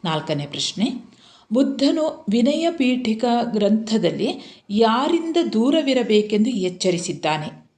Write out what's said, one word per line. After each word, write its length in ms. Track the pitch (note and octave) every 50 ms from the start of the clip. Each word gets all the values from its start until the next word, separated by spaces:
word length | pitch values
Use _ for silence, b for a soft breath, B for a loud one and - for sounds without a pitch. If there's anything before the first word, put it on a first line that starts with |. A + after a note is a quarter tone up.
| -
ನಾಲ್ಕನೇ 400 | F3 D#3+ D#3 D3+ - D#3 C#3+ C#3+
ಪ್ರಶ್ನೆ, 680 | C#3+ - C#3+ - - - F3+ G3+ C4+ C4+ A#3+ - b b b b b b b b b G#3+
ಬುದ್ಧನು 720 | B3+ C#4 C#4 - - C#4 C#4+ E4 D#4+ D#4 D#4+ - - - -
ವಿನಯ 380 | G3 A#3+ A3+ C#4 D4+ D#4 E4 E4+
ಪೀಠಿಕಾ 720 | E4+ - C4 B3 B3+ B3 B3 A3 A3 A3 - A#3+ A#3 A#3+ A#3
ಗ್ರಂಥದಲ್ಲಿ 1200 | A#3 F#3 G#3+ G#3 G3 G#3+ A3 A3 - A3 G#3+ E3+ E3 D3+ - F#3 C#4 F4+ - - - - - _ -
ಯಾರಿಂದ 680 | G3+ G#3+ A3+ A3 A3+ B3 C#4 D#4+ E4+ E4 E4 E4 D4+ E4+ E4+ A3 G#3+
ದೂರವಿರಬೇಕೆಂದು 960 | A3 A3+ C4+ D4 E4 D4 C4+ C4 B3+ A#3 G3 G#3+ G#3 G#3 G#3+ A3 G#3 G#3+ A3
ಎಚ್ಚರಿಸಿದ್ದಾನೆ? 1160 | A#3 G3+ F#3 F3+ F3+ F3+ - F#3 E3+ E3+ E3+ - D3+ D3 - D#3 D#3 D3+ D3+ A#2+ - - - _ _